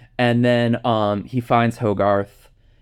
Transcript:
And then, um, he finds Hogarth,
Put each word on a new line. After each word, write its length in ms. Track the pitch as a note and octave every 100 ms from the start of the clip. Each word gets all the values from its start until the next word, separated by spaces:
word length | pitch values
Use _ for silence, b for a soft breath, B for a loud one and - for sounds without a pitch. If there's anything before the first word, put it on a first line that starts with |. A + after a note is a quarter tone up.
| b -
And 280 | B2 A#2+ B2
then, 340 | A#2+ A#2 A#2 B2
um, 400 | A2 G#2 G2+ -
he 160 | B2+
finds 380 | A#2 A#2+ A#2 A2+
Hogarth, 720 | A2+ G2 G2+ G2+ G2+ - _ _ _ _